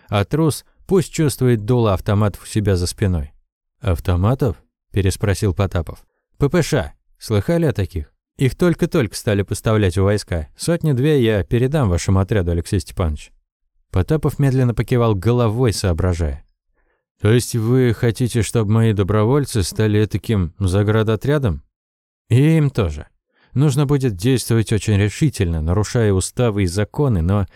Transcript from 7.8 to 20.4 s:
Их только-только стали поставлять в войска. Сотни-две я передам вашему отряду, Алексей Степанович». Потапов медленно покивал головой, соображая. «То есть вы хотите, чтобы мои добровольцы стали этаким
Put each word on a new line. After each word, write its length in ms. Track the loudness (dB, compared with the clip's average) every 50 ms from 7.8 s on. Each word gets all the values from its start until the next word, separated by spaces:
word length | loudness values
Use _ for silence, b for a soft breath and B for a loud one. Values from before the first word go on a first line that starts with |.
| -4 -4 -4 -8 -10 -10 _ _ _ _ _ -2
Их 180 | -2 -2 0
только-только 600 | 0 0 0 2 0 -2 0 0 0 0 -2 -4
стали 260 | -6 -4 -2 0 0
поставлять 560 | -2 -2 -4 -4 -2 0 0 2 2 0 2 2
в 60 | 2
войска. 440 | 2 0 0 -2 -4 -6 -6 -6 -8 -12 -8
Сотни-две 640 | -4 -2 -2 0 0 0 0 2 2 2 2 2
я 220 | 2 2 2 0 0
передам 460 | 0 0 0 0 0 0 0 0 2
вашему 300 | 0 0 0 0 2 2
отряду, 320 | 2 0 0 -2 0 0
Алексей 280 | -2 -2 -2 -2 -2 -2
Степанович». 520 | -2 -4 -6 -4 -4 -4 -4 -6 -10 -16 _ _ _ _ _ _ _ _ _ _ _ _
Потапов 480 | -2 -2 0 0 0 0 0 -2 0 0
медленно 340 | 0 2 2 2 0 0 0
покивал 420 | -2 -2 0 0 2 2 2 0
головой, 580 | 0 0 0 2 2 2 0 0 0 0 0 0
соображая. 720 | 0 0 -2 0 0 0 0 0 0 -2 -4 -6 -8 -12 _ _ _ _ _ _ _ _ _ _ _ _ _ _ _
«То 100 | 0 2
есть 240 | 2 2 2 0 -2
вы 380 | -2 0 2 2 2 2 2 0
хотите, 500 | 0 0 -2 0 0 -2 -2 0 -2 -2
чтобы 280 | 0 0 -2 0 2
мои 220 | 2 2 2 2 2
добровольцы 680 | 2 0 0 0 0 2 2 2 0 0 -2 -2 -2 -4
стали 400 | -2 -2 -2 0 2 2 2 0
этаким 500 | 0 -2 -4 -2 -2 0 0